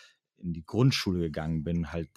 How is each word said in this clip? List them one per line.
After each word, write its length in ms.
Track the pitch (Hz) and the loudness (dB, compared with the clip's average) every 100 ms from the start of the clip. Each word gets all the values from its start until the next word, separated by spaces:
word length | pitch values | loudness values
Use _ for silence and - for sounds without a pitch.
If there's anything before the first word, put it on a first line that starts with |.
| - _ _ _ | -20 _ _ _
in 140 | 87 | -8
die 100 | 82 - | -8 -4
Grundschule 540 | 101 135 - 101 90 | 4 4 4 0 0
gegangen 440 | 85 76 78 80 | -2 -2 -2 -2
bin, 280 | 73 85 80 | 0 -2 -2
halt 180 | 85 80 | -6 -8